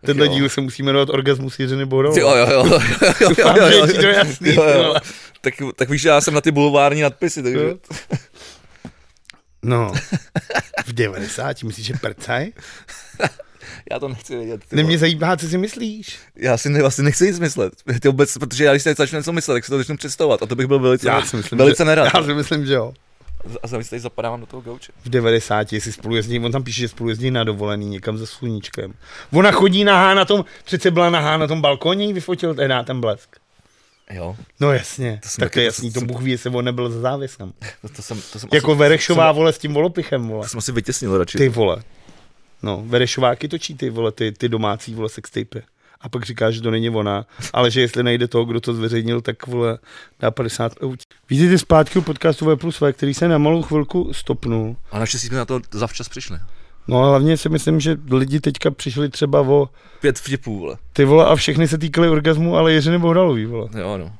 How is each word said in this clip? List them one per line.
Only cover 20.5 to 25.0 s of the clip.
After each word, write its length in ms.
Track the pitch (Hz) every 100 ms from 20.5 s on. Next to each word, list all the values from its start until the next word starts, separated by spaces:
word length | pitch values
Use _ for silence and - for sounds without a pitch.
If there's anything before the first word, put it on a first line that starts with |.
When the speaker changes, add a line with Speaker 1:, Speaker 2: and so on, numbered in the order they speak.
| 120
Speaker 2:
bych 100 | 131
byl 120 | 139
velice, 300 | 127 127 127
Speaker 1:
Já 140 | 110
si 140 | - 117
myslím, 220 | 101 120
Speaker 2:
velice 240 | 135 -
Speaker 1:
že, 20 |
Speaker 2:
nerad. 240 | 160 156 127
Speaker 1:
já 80 | 185
si 120 | 151
myslím, 320 | 147 139 151 139
že 80 |
jo. 180 | 135 110 - _ _ - -
Speaker 2:
Z-, 120 | 95 117
a 40 | 113
za 120 | 120 117
tady 100 | 120
zapadávám 400 | 117 - 117 120
do 60 | 113
toho 140 | 127
gauče. 300 | 117 123 - _